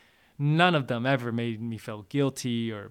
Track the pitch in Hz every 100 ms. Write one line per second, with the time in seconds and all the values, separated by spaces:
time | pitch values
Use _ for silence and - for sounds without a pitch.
0 | _ _ _ - 143 160 180 160 123 120
1 | 127 135 120 117 117 110 117 110 - 107
2 | 98 139 139 135 123 117 113 107 104